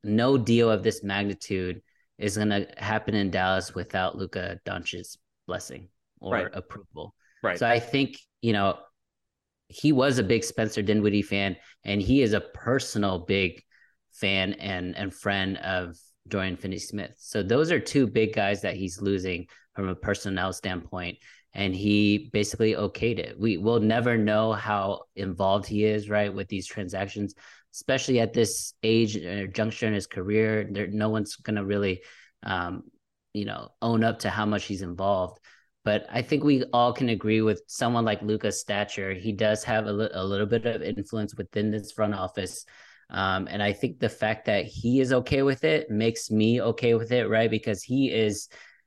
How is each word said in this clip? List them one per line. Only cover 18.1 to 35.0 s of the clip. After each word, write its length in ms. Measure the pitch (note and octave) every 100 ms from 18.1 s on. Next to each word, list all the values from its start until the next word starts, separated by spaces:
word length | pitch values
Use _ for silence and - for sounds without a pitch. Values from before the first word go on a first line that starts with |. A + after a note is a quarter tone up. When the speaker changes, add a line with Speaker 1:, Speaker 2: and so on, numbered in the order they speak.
| A2+ G#2+
Speaker 1:
guys 300 | A2 G2+ G2+
that 140 | G2 E2
he's 260 | F#2+ F2+
losing 460 | G2 G2 F#2 F2 F2 - _
from 140 | - F#2+
a 60 | F2+
personnel 560 | G#2+ G2+ G2+ F#2 F#2
standpoint, 680 | F2+ F#2+ F#2 E2+ F#2 F2 - - - _
and 220 | G2 G2
he 560 | F#2 G#2 G#2 G#2 G#2 -
basically 420 | G#2 G#2 - A2
okayed 440 | F#2 G2 - A2+ G#2+
it. 220 | D#2+ -
We 160 | A2 F2+
will 240 | G#2 A#2
never 360 | G#2+ A#2 A#2+ A#2
know 360 | G#2+ G#2+ A2
how 500 | G#2 G#2+ G#2 G2 G2 - -
involved 500 | G2 F2+ F#2+ G2+ F#2
he 180 | G#2
is, 240 | G#2+ G#2+ G#2
right, 240 | G#2 G#2
with 140 | G2 F#2+
these 200 | G2 -
transactions, 680 | - F#2 F#2+ G2 G#2 G2+ - - - _
especially 460 | - - C3+ - B2
at 120 | A#2
this 420 | A#2+ A2 - - -
age 320 | A2 A2+ A2+ G#2+
or 320 | E2+ G2+ G2
juncture 380 | F#2+ A2+ - A2+
in 60 |
his 140 | G2+ -
career. 640 | - F#2 G#2+ A2 G#2+ G2+
There, 160 | G2 F#2+
no 220 | G#2 G#2+
one's 260 | A2 G2+ -
gonna 280 | - G#2+
really, 380 | G2 G2+ G2+ F#2 - - - _
um, 400 | G2+ F#2 F2 F#2 - _ _ _ _
you 120 | G#2
know, 280 | G#2 - - _
own 220 | A#2 A2+
up 160 | A2+ A2
to 100 | G#2
how 160 | G2+ G#2+
much 180 | G#2
he's 180 | - F#2+
involved. 580 | F2+ F2